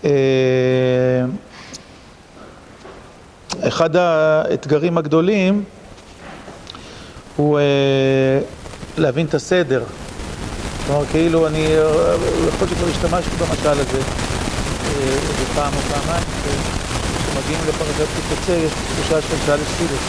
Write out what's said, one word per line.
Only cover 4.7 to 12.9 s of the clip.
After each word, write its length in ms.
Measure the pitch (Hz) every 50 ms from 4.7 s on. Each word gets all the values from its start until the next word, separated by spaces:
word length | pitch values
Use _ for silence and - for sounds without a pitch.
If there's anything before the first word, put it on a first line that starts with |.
| 151 147 151 175 170 165
הגדולים 640 | 156 147 147 160 160 185 214 202 185 185 202 208 196 - - - - - - - - - - - - - - - - - - - - - - - - - - - - - - - - - -
הוא, 220 | - 147 147 147 147
אה, 60 | 147 143 139 139 139 139 135 135 135 135 135 135 135 135 135 135 135 - - - - - - - - - - 165
להבין 280 | 160 143 123 143 165
את 80 | 151 -
הסדר. 480 | 147 - - 180 180 175 131 131 127 117 - - - - - - - - - - - - - - - - - - - -
כלומר, 200 | - 160 147 143
כאילו, 400 | - - 156 165 170 160 165 160
אני, 200 | 156 151 156 156
אה, 480 | 156 156 156 156 156 151 165 170 175 175 170 170 170 170 170 165 165
יכול 200 | - - 196 175
להיות 20 |
שכבר 180 | 175 - 175
השתמשתי 480 | 175